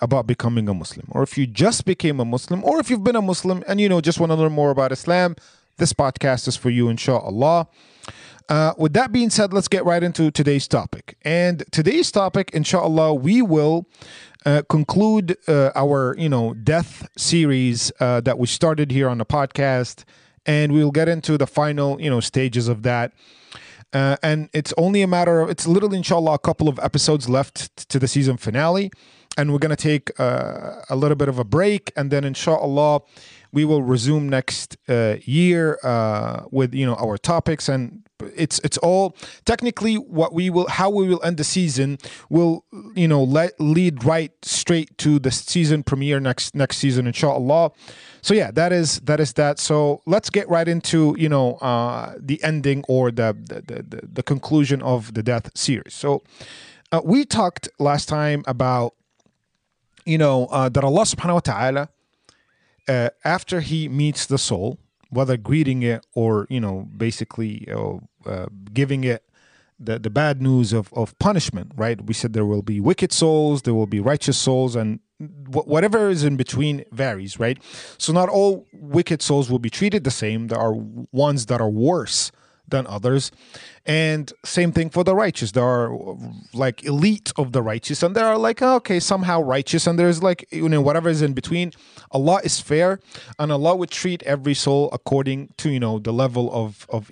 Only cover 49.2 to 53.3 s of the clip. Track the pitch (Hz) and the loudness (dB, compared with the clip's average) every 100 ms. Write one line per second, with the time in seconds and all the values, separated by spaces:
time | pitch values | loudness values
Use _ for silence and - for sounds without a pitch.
49.2 | 147 - 147 - - 151 147 143 - 202 | 0 0 0 0 0 2 2 0 0 -2
50.2 | - 202 165 170 165 170 - 165 151 156 | 0 -4 -2 -2 0 -2 0 2 2 2
51.2 | 156 143 123 120 131 117 120 120 113 - | 0 2 0 -2 -2 0 -2 -4 -10 -10
52.2 | 139 - 156 156 139 139 139 131 123 117 | -6 -4 -2 -2 0 -2 0 0 0 0
53.2 | 113 | -2